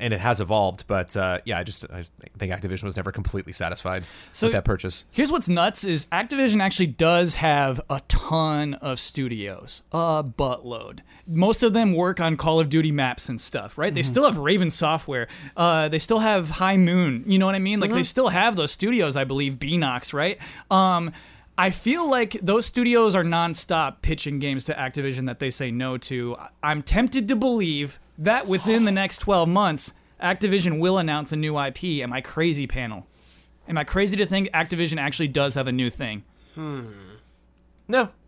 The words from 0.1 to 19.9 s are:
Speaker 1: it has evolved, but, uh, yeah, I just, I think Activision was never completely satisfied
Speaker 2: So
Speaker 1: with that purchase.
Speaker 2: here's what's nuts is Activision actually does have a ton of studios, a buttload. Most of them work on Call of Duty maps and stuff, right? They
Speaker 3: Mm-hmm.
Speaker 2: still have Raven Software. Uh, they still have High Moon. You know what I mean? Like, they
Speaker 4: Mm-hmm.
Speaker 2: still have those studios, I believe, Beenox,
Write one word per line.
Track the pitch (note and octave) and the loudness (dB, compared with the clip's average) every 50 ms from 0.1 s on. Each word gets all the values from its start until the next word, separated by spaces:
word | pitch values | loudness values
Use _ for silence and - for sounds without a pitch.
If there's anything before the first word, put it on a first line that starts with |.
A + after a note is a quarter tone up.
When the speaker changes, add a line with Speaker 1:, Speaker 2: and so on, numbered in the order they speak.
| A2 | -2
Speaker 1:
it | F#2+ | 0
has | F2+ A#2+ A#2+ G#2+ | 0 0 0 0
evolved, | G#2+ E2+ G#2+ A2 G2+ F#2+ F#2 - - - | 0 0 2 2 2 0 -2 -4 -6 -4
but, | G#2 G2 F2+ - - | -2 -2 -2 -2 -2
uh, | G#2 F#2+ F#2 F2+ F2+ - | -2 -2 -2 -2 -4 -6
yeah, | - G#2+ F2 | -6 -6 -6
I | F2 | -6
just, | F2 E2+ - - - | -6 -8 -10 -10 -12
I | - F2+ F2 - - - - - - - | -12 -14 -14 -14 -18 -20 -20 -20 -12 -8
think | G#2 F#2 | -8 -6
Activision | F2+ F2+ F2+ G2 F#2 F#2 - | -6 -6 -6 -6 -6 -6 -8
was | G2+ F#2 - | -8 -8 -6
never | F2+ F#2+ F2+ | -6 -6 -6
completely | - G2 - - G2 F#2 - F#2 | -6 -4 -4 -4 -6 -6 -8 -8
satisfied | - F#2 E2+ F2 - - F#2 F#2 F#2 F2 - - - - - - | -6 -6 -6 -6 -6 -6 -6 -6 -6 -8 -10 -14 -20 -20 -10 -4
Speaker 2:
So | - - A3+ | -2 0 0
Speaker 1:
with | - | 0
that | G2+ F2 | 0 0
purchase. | - G#2 F#2 - F#2 F2 - - - | 0 0 0 -2 -6 -8 -8 -10 -6
Speaker 2:
here's | - - C4+ C#4+ | -2 0 0 2
what's | D#4 E4+ G3+ - | 0 0 0 0
nuts | F3+ F3 E3+ G3+ G#3 - - | 2 2 2 2 0 0 -2
is | G3 E3+ D3+ C#3 - | -2 -2 -2 -2 -2
Activision | - F3 G#3+ A#3 D4 C4+ C4+ B3+ G#3 G#3+ | -4 -4 -2 -2 0 0 2 2 4 2
actually | F#3+ F#3+ - - F#3+ D#3 | 2 2 2 2 0 0
does | A#2+ - E3 D#3+ E3+ F3 F3+ E3+ D3 | 2 2 4 4 4 4 4 2 0
have | - - D#3+ D3 C#3+ C#3+ C3+ C3 A#2 - - | 2 2 2 4 4 2 0 0 -2 -4 -6
a | C#3+ C3+ - - | -6 -6 0 2
ton | - - - - D#3+ D#3+ D#3+ D#3 D3+ D3 D3 D3 C#3 | 2 2 2 2 0 2 2 2 0 0 -2 -2 -4
of | - - D3 C3 A#2+ | -6 -6 -6 -6 -4
studios, | - - - - C3+ B2+ A2+ A2 G2+ G2+ F#2 F#2 F#2+ - - - - _ - | -6 -6 -4 -4 -4 -4 -4 -6 -6 -8 -10 -10 -12 -14 -16 -16 -12 _ -2
a | D#3+ E3 E3+ D#3+ D#3 | 0 0 2 0 0
buttload. | D3+ C3+ A2+ - C#3+ C3 B2 A#2+ - B2 A#2+ A2 A2 G2+ - - - _ - - - | -2 -4 -2 -2 -2 -2 -2 -4 -6 -10 -10 -10 -10 -14 -16 -18 -20 _ -20 -20 -10
Most | - E3 D#3+ F3+ G3+ A#3 - - | -4 2 4 4 4 4 4 4
of | A3+ | 4
them | G3 A3+ A#3 G#3 F3+ | 4 4 4 4 4
work | D#3+ F3+ F3+ F#3 - | 4 2 2 0 0
on | F3 E3 D#3+ | 0 0 0
Call | D3 C#3+ E3 D#3+ D#3+ | 0 0 2 4 4
of | D#3+ C#3+ | 4 4
Duty | C#3 D#3+ D#3 D#3 | 4 2 2 2
maps | D3 C#3+ C3+ B2+ B2 - - - | 2 2 0 0 -2 -4 -6 -8
and | B2+ A2 | -6 -6
stuff, | - - - C#3 G2 G2+ - - | -6 -6 -6 -6 -8 -8 -6 -4
right? | D3 F3 D#3 | -2 -2 0
They | C3+ | 0
Speaker 3:
Mm-hmm. | B2+ C3 | 0 2
Speaker 2:
still | B2 B3 C#4+ | 4 4 4
have | C#4+ A#3 E3 | 4 4 2
Raven | C#3 D3 F#3 G#3+ F#3 E3 | 2 2 2 2 2 0
Software. | - - E3+ D3+ D#3+ D#3+ - - C#3+ B2 A#2 - - - D3+ C#3 - | 0 0 0 0 0 0 -2 -4 -4 -4 -4 -6 -8 -14 -18 -10 -2
Uh, | - E3+ E3+ E3+ D#3+ D#3 D#3 | 0 2 4 4 4 2 2
they | D3+ D#3+ | 0 0
still | - - A3+ A3 | 0 2 2 2
have | A3 A3 G#3+ G3 E3+ D#3 | 4 4 2 2 0 -2
High | D#3 - F#3 F#3+ G3 F#3+ | -2 0 2 4 6 6
Moon. | F#3 E3+ F3 F3+ F3+ D#3 C3 A#2 - | 6 6 6 4 4 2 0 -2 0
You | - G3 F#3+ | 2 4 4
know | F#3+ | 4
what | F#3+ G3 | 4 2
I | G3 | 0
mean? | F#3+ F#3+ G#3 G#3+ | 0 0 0 0
Like, | F#3+ G3+ | 0 2
they | A3 B3+ | 2 0
Speaker 4:
Mm-hmm. | C4+ | 0
Speaker 2:
still | - - - C4 A3+ | 2 2 2 2 2
have | F3+ F3 G3 A#3 A3 F3+ | 4 4 2 2 2 2
those | D3+ C#3+ | 0 -2
studios, | - - - G#3 B3 A#3+ F#3 D3+ C3+ | -2 -2 0 0 2 2 2 0 0
I | C#3 C3 | -2 -2
believe, | B2+ C3+ C#3 C#3+ C#3 C3+ B2 | -2 -2 -2 -2 -2 -2 -4
Beenox, | C#3 C#3 D#3+ F3 D#3 C#3 | -4 -2 0 0 0 0